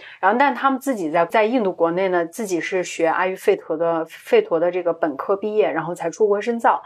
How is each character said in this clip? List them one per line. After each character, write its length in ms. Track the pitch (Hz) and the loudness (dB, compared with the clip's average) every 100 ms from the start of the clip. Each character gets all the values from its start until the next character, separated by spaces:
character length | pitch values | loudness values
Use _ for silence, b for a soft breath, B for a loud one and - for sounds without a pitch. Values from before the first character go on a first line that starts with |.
| B B | B B
然 100 | 190 | 0
后 80 | 240 | 4
但 160 | 277 | 2
他 160 | 240 269 | 2 -2
们 80 | 262 | -2
自 160 | 277 | -4
己 160 | 220 160 | -4 -2
在， 140 | 170 170 | 0 2
在 180 | 233 | 2
印 180 | 214 254 | 2 2
度 100 | 190 | 0
国 180 | 175 165 | 0 0
内 160 | 175 190 | 0 0
呢， 160 | 180 165 | 0 -2
自 200 | - 208 | -6 -4
己 140 | 170 | -4
是 220 | - 190 | -2 -4
学 220 | 175 - 165 | -4 -2 0
阿 200 | 156 185 | 0 -2
育 80 | |
吠 240 | 185 - 190 | -2 0 0
陀 180 | - 156 | -2 -4
的， 300 | 165 165 165 | -2 -2 -4
吠 380 | - - 233 | -10 2 2
陀 140 | 214 165 | 2 0
的 120 | 175 | 0
这 120 | 180 | 0
个 100 | 170 | -2
本 240 | 165 165 - | -2 -2 -4
科 200 | - 196 | -2 -2
毕 180 | 214 | 0
业， 160 | 214 175 | 0 2
然 140 | 151 | 0
后 100 | 156 | -4
才 160 | 175 170 | -6 -6
出 160 | - 208 | 0 2
国 140 | 202 | 2
深 180 | 233 233 | -2 0
造， 240 | 240 190 | 2 0